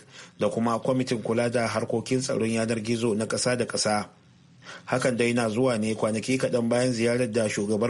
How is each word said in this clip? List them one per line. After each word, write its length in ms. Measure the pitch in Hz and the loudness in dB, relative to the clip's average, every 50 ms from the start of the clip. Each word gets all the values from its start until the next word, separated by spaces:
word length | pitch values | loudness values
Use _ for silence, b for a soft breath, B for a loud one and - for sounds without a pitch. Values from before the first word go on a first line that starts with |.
| - B B B B B B - | -10 B B B B B B -2
da 120 | 107 104 - | -2 0 0
kuma 240 | 113 113 117 117 113 | 0 0 0 0 0
kwamitin 460 | - 135 131 131 127 123 123 113 104 | 0 0 0 0 0 0 -2 -2 -2
kula 260 | - 113 117 120 120 | 0 0 0 2 2
da 160 | 117 123 117 | 0 0 0
harkokin 560 | 113 107 113 113 110 - 117 110 - 131 127 | 0 -2 -2 -2 -2 -2 -2 -2 0 0 0
tsaron 240 | 127 - 117 113 110 113 | 0 0 -2 0 0 0
yanar 260 | 113 113 113 113 117 113 104 | 0 0 0 0 -2 -2 -2
gizo 300 | 107 120 113 117 120 104 104 | -2 -2 0 0 0 0 0
na 80 | 110 | 0
ƙasa 320 | 104 - 107 - 127 123 120 | -2 -2 -2 0 0 0 0
da 80 | 113 | 0
ƙasa. 400 | 101 - - - 107 107 104 104 - - - - - - - - - - - B B B B B | -2 -2 -2 0 0 0 0 -2 -4 -10 -20 -20 -20 -20 -20 -20 -20 -20 -20 B B B B B
Hakan 320 | - - 127 127 139 123 110 | -4 -2 0 0 0 2 2
dai 160 | 120 117 120 | 2 2 2
na 160 | 120 120 113 | 2 0 0
zuwa 300 | 104 113 127 131 120 107 | 0 2 2 2 2 0
ne 140 | 107 110 110 | 0 -2 -2
kwanaki 420 | 104 - 110 110 113 104 - 131 131 | 0 0 -2 -2 -2 -2 0 0 0
kaɗan 320 | 131 127 117 123 117 117 | 0 0 0 0 2 2
bayan 240 | 120 120 127 131 123 | 2 2 2 2 2
ziyarar 380 | 113 117 117 120 123 127 123 | 2 2 2 2 2 0 0
da 160 | 107 117 110 107 | 0 0 0 0
shugabar 400 | - - 104 101 110 104 110 123 | 0 -2 0 0 0 2 2 2